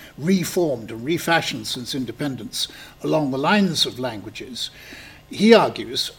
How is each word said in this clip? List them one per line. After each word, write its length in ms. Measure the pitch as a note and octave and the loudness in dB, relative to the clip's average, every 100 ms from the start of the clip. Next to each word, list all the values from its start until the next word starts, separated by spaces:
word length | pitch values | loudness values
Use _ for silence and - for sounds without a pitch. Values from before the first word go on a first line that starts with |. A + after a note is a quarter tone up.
| - - | -16 -6
reformed 720 | D#3 F#3+ D#3+ - E3+ B2 A2 | 0 2 2 0 0 0 -6
and 120 | A2+ | -8
refashioned 640 | B2 E3 - E3 - A2+ G#2+ | -4 -2 2 2 0 -6 -6
since 260 | C3 A#2+ | -8 -6
independence 760 | C#3 B2+ - D3 A#2+ G#2+ - - - - - | -6 -6 -6 -6 -6 -8 -6 -6 -8 -20 -8
along 280 | C#3+ D#3 D3 | 0 0 2
the 60 | C3+ | 0
lines 480 | D3+ G#3 G3 D3+ C3+ | 2 4 4 2 -2
of 140 | A2+ | -2
languages. 680 | B2+ G#2+ G2+ - A2 - - - - - - - - | -6 -6 -12 -14 -12 -10 -10 -12 -20 -20 -20 -20 -16
He 240 | - G#3 | 2 8
argues, 580 | A3+ C#3 A2+ G#2+ C3+ - | 8 8 0 -6 -6 -6